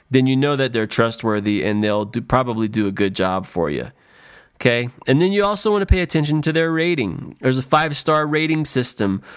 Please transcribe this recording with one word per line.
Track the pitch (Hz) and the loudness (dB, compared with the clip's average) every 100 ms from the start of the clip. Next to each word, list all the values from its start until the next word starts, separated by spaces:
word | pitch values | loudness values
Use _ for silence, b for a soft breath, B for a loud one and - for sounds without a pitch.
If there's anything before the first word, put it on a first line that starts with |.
| B | B
then | 127 131 | 2 4
you | 135 | 2
know | 147 139 | 2 0
that | 135 | 0
they're | 113 110 | 0 -2
trustworthy | - 117 - 113 104 104 104 92 | 2 0 0 -2 0 0 0 0
and | 104 | 0
they'll | 107 104 104 | 0 0 -2
do, | 120 | -6
probably | 117 127 123 110 110 | 0 0 0 -2 -2
do | 110 101 | 0 -2
a | |
good | 98 101 | 0 -2
job | 95 92 95 95 | 0 -2 -2 -6
for | 90 80 | -4 -2
you. | 67 62 _ B B B B B - | -2 -8 _ B B B B B -2
Okay, | 127 120 123 - - | 0 0 -2 -6 0
and | 139 | 2
then | 185 | 4
you | 202 | 2
also | 202 208 220 | 0 0 0
wanna | 208 190 | 0 2
pay | 185 | 2
attention | 175 160 151 151 | 2 0 0 0
to | 156 | 0
their | 160 165 | 0 0
rating. | 160 170 165 101 - - - | 0 0 0 -2 -6 -12 -4
There's | 131 131 | 0 0
a | |
five-star | 131 156 160 143 - 156 151 | 2 2 2 -2 0 0 0
rating | 151 156 156 151 | -2 0 0 0
system | 131 120 - 101 98 B | 0 -2 0 0 -2 B